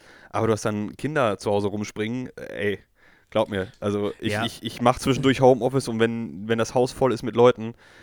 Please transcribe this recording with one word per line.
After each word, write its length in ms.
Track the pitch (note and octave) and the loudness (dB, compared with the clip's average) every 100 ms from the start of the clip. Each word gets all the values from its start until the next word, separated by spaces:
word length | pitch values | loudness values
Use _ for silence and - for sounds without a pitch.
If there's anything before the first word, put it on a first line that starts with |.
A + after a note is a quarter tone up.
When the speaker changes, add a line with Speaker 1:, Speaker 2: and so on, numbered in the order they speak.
| - - - | -20 -20 -10
Speaker 1:
aber 180 | G#2 A2 | -2 0
du 60 | |
hast 120 | G#2+ A2+ | 0 -2
dann 300 | G#2 G#2 - | -4 -6 -6
Kinder 400 | C3+ D3+ A#2+ G2 | -4 0 0 0
zu 140 | A#2 | -2
Hause 160 | G2+ G2+ | 0 0
rumspringen, 600 | G#2 G#2 - G#2+ B2 B2+ - | -2 -6 -6 -6 -6 -8 -12
äh, 340 | - - G2+ | -12 -6 -4
ey, 60 | G2 _ _ _ _ _ | -4 _ _ _ _ _
glaub 180 | A2 A2 | -2 0
mir, 220 | G2+ F#2+ - | -2 -6 -6
also 320 | G#2 G2+ G2+ - | -4 -2 -2 -4
ich, 140 | - | -4
Speaker 2:
Ja. 120 | G#2 A#2 | -2 -4
Speaker 1:
ich, 180 | - | -6
ich 180 | A#2 - | -10 -2
mach 180 | A#2+ - | 0 2
zwischendurch 420 | C3+ C3+ C3+ B2+ | 0 2 2 4
Homeoffice 460 | C3 C3 B2 C3+ B2 | 6 6 2 -2 -2
und 100 | A2+ | 0
wenn, 480 | A#2 A#2 A2+ D2+ G#2+ | 0 0 -8 -8 -4
wenn 100 | A2+ | -2
das 180 | A2+ C3 | 0 2
Haus 160 | B2 | 0
voll 200 | - C3 | 2 0
ist 100 | G#2+ | 0
mit 120 | B2 A#2 | -2 6
Leuten, 380 | A#2+ B2 A2+ A#2 _ - | 6 6 -2 -12 _ -20